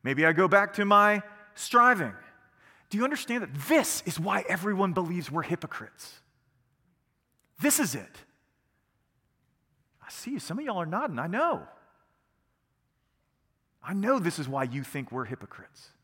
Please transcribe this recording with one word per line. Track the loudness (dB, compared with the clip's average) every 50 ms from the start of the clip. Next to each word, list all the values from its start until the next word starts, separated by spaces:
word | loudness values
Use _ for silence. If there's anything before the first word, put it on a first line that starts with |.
Maybe | -2 -2 0 4 4
I | 4
go | 6 4 4 6
back | 6 6 4 4 0
to | -2 2
my | 6 6 8 8 6 4 0 -4 -10 -20 -20 -20 -20 _
striving. | -12 -8 2 4 6 8 8 6 4 0 -6 -6 -12 -20 -20 _ _ _ _ _ _ _ -20 _ _ _ _
Do | -2
you | -2 0
understand | 0 -2 -4 -4 -4 -4 -4
that | -4 -6 -8 -10 0 4
this | 4 4 4 2 -4 -4 -4
is | -6 -4 -4
why | -2 -2 -2 -2 -2 -2
everyone | -4 -2 -2 -2 0 2 0 0 0
believes | -2 -2 -2 -4 -6 -6 -4
we're | -4 -6
hypocrites? | -2 -2 -4 -6 -6 -10 -10 -12 -12 -14 _ -20 -20 -20 -20 -20 _ _ _ _ _ _ _ _ _ _ _ _ _ _ _ _ _ _ _ _ _ _ _ _ _ _ _ -2
This | 0 0 2 2
is | 0 -2 -4
it. | -8 -12 -14 -20 -20 -20 _ _ _ _ _ _ _ _ _ _ _ _ _ _ _ _ _ _ _ _ _ _ _ _ _ _ _ _ _ _ _ _ _ _ _
I | -20 -18
see | -18 -12 -8 -6
you. | -6 -6
Some | -6 -6 -6 -6
of | -4
y'all | -4 -4 -4
are | -4
nodding. | -2 -2 -2 -2 -2 -4 -4
I | -4
know. | -4 -2 0 0 0 0 -4 -6 -16 -20 -20 _ _ _ _ _ _ _ _ _ _ _ _ _ _ _ _ _ _ _ _ _ _ _ _ _ _ _ _ _ _ _ _ _ _ _ _ _ _ _ _
I | -10 -6
know | -4 -2 2 2 2 2
this | 2 -2 -2 -2
is | -6 -4
why | -2 -2
you | -2 -2 -4 -8
think | -8 -8 -8 -10 -8 -6
we're | -6 -8 -6
hypocrites. | -6 -8 -12 -12 -20 -20 -20 -20 -20 _ -20 -20 -20 _ _